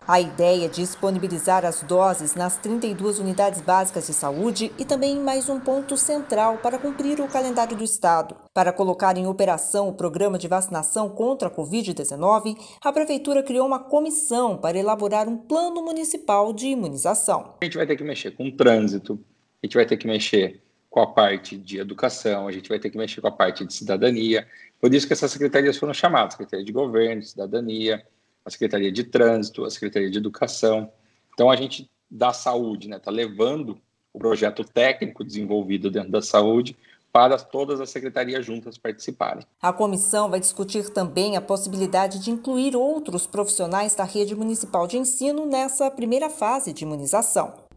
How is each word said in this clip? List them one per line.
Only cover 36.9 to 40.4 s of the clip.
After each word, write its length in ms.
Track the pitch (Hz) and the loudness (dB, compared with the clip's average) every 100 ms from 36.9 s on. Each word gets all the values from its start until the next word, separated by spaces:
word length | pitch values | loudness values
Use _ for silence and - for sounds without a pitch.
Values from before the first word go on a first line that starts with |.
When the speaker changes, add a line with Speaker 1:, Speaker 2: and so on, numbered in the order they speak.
| _ _ | _ _
Speaker 2:
para 260 | 120 127 131 | 6 6 4
todas 440 | - 135 139 135 | 0 -4 -2 -4
as 80 | 131 | -6
secretarias 560 | 135 131 131 123 131 117 | -8 -6 -4 -2 -4 -6
juntas 320 | 117 117 110 | -10 -10 -10
participarem. 640 | 113 107 - 127 - - - - | -10 -8 -10 -4 -4 -4 -14 -4
Speaker 1:
A 120 | 175 | -2
comissão 560 | 180 214 190 - 214 208 | 0 -2 0 0 0 0
vai 100 | |
discutir 500 | 185 | 0